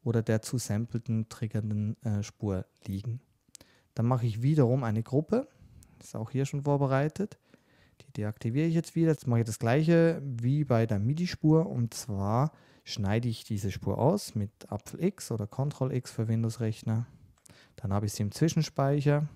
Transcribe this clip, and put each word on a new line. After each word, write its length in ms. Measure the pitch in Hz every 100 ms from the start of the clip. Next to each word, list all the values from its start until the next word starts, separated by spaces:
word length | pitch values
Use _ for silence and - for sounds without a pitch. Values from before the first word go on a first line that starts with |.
oder 180 | - 113
der 220 | 110 110
zu 160 | - 123
sampelten, 680 | - 104 113 120 - 110 110
triggernden, 680 | - 113 110 107 104 104 113
äh, 180 | 113 104
Spur 440 | 101 - 107 92 - _ -
liegen. 360 | 98 117 117 _ _ _ - - _ _ -
Dann 100 | 117
mache 220 | 127 120
ich 160 | 107
wiederum 400 | 131 156 120 131
eine 180 | 117 107
Gruppe. 460 | 110 127 - 226 285 _ - - - -
Das 120 | -
ist 60 | -
auch 140 | 113
hier 160 | 127 139
schon 160 | 147
vorbereitet. 800 | 139 143 139 135 151 - 208 - _ _ _ _ _ _
Die 100 | -
deaktiviere 560 | - 104 - 117 123 165
ich 80 | 165
jetzt 200 | 160 -
wieder. 140 | 165
Jetzt 160 | 156 -
mache 140 | 117
ich 60 | 117
das 120 | 110
gleiche 640 | 117 135 160 170 165 165
wie 400 | 139 117 120 143
bei 220 | 143 117 113
der 140 | 104
midi-Spur. 680 | 107 156 180 - 156 156 165
Und 280 | 131 117 -
zwar 560 | - 98 98 113 151 - _ _
schneide 440 | - - 98 110 120
ich 180 | 113 -
diese 260 | 107 101
Spur 260 | - - 101
aus 380 | 120 202 - -
mit 360 | 101 _ -
Apfel 320 | 101 - -
X 280 | 180 - -
oder 160 | 117 107
Ctrl 440 | - 143 - 131
X 200 | 127 -
für 160 | - 110
Windows-Rechner. 800 | 113 113 110 110 107 - 113 120 - - _ _ - - -
Dann 160 | 101
habe 120 | 98 104
ich 80 |
sie 80 | -
im 100 | 104
Zwischenspeicher. 960 | - 160 165 151 - 139 147 143 147 151